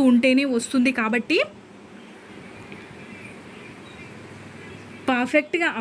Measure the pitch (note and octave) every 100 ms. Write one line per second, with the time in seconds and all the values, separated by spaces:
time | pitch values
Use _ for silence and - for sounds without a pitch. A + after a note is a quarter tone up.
0 | C4 A#3+ C4 C4 C#4 A#3 - C4+ B3 C4
1 | A3 A#3+ A#3 E4+ D5+ - - - - -
2 | - - - - - - - - - -
3 | - - - - - - - - - -
4 | - - - - - - - - - -
5 | - B3 B3+ D4+ D4 E4+ E4 A3+